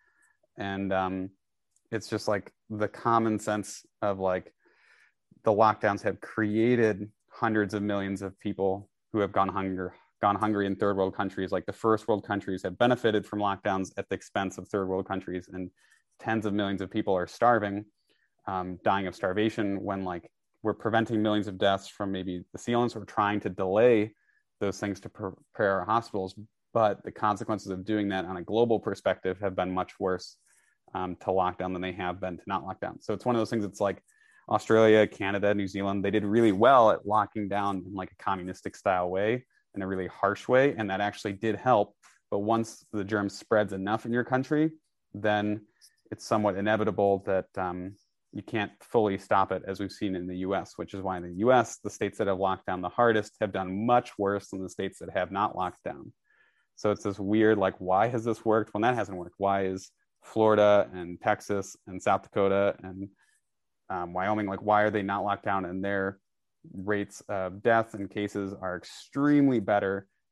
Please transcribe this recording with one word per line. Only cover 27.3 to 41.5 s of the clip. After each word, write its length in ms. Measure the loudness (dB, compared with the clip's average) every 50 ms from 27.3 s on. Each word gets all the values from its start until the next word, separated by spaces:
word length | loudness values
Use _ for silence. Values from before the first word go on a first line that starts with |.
| 0 0 -2 -4 -4 -4 -4 -6
of 160 | -8 -6 -4
doing 240 | -2 0 0 0 0
that 160 | -2 -2 -4
on 100 | -4 -8
a 60 | -10 -6
global 360 | -2 0 2 4 4 2 0
perspective 640 | 0 -2 -6 -2 0 0 0 0 0 -4 -4 -2
have 160 | -4 -4 -2
been 160 | -2 -2 -2 -2
much 260 | -2 -4 -4 -6 -4
worse, 380 | -2 -2 -2 -2 -6 -10 -20 _ _ _ _ _ _ _ _ _ _ _ -8
um, 240 | -6 -6 -6 -8
to 100 | -6 -4
lockdown 460 | 0 0 2 2 0 0 -4 -4 -6 -4
than 80 | -4
they 120 | -6 -6 -6
have 280 | -6 -6 -6 -6 -6
been 160 | -8 -8 -8
to 60 | -10 -8
not 180 | -6 -6 -6 -6
lockdown. 380 | -8 -10 -8 -10 -10 -10 -10 -8
So 120 | -6 -6
it's 100 | -4 -2
one 100 | 0 0
of 60 | 0
those 80 | 0 -2
things 160 | -2 -4 -4
that's 160 | -4 -4 -2
like 220 | -2 -2 -2 -4 -10 _ _ _ _ _ _ _ _ -2
Australia, 580 | -2 -2 2 4 6 8 8 10 8 8 6
Canada, 480 | 4 2 -4 -4 -4 -2 0 0 2 2
New 140 | 0 -2 -4
Zealand, 360 | -4 -4 -2 -2 -2 -2 -2
they 60 | 0
did 140 | 0 0 0
really 280 | 2 4 4 6 6 6
well 380 | 6 6 8 8 8 8 8
at 160 | 6 4 0
locking 420 | 0 0 0 0 0 -4 -6 -6 -4
down 360 | -4 -2 -2 -2 -4 -6 -8
in, 80 | -8 -8
like, 160 | -10 -10 -10
a 60 | -12
communistic 580 | -8 -6 -4 -4 -4 -4 -8 -10 -10 -10 -12 -12
style 340 | -4 0 0 0 2 0 -2
way, 380 | -2 0 0 0 0 -2 -4 _ _ _ _ _ -10
in 80 | -8 -6
a 40 |
really 220 | -4 -4 -4 -4 -6
harsh 400 | -4 -2 0 0 0 -2 0 2
way, 260 | 4 4 4 4 2
and 140 | 0 -2 -2
that 100 | -2 -2
actually 320 | -2 -2 -4 -4 -6 -8 -6
did 220 | -4 -2 -2